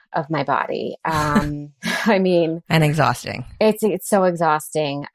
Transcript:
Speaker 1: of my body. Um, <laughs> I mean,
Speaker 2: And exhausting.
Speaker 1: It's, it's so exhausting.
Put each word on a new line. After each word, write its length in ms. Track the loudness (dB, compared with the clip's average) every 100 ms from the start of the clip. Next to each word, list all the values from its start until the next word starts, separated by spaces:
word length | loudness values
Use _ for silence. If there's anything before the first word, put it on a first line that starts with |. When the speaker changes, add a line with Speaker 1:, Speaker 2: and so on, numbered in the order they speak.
| _
Speaker 1:
of 160 | -6 -4
my 140 | -4
body. 520 | 0 -2 -2 -4 -6 -6
Um, 680 | -4 -2 0 0 0 -4 -10 -10
<laughs> 280 | -6 -2 2
I 140 | 4
mean, 420 | 4 4 2 -2 0
Speaker 2:
And 160 | 2
exhausting. 600 | 4 4 2 0 -6 -10 -12 0
Speaker 1:
It's, 220 | 0 2
it's 260 | 0 -2 0
so 140 | 2
exhausting. 840 | 2 2 2 0 -2 -2 -2 -4 -6